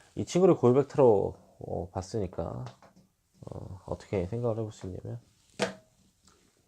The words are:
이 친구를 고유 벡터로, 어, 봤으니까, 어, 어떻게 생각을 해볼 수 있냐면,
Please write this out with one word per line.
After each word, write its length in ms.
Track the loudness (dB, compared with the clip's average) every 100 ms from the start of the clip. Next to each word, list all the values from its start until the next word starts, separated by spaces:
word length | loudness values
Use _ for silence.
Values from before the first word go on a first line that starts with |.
| _ -10
이 100 | -2
친구를 300 | 4 6 6
고유 180 | 6
벡터로, 640 | 4 2 4 6 6 2 -6 _ -16
어, 300 | -10 -8 -8
봤으니까, 720 | -8 -6 -6 -6 -6 -8 -8 -12 -16 -20 _ _ _ _ _ -16
어, 360 | -14 -14 -14 -10
어떻게 400 | -10 -4 -4 -4
생각을 300 | -4 -4 -4
해볼 140 | -6
수 160 | -10 -12
있냐면, 320 | -10 -10 -12 _ _ _ -6 -6 -8 _ _ _ _ _ _ _ _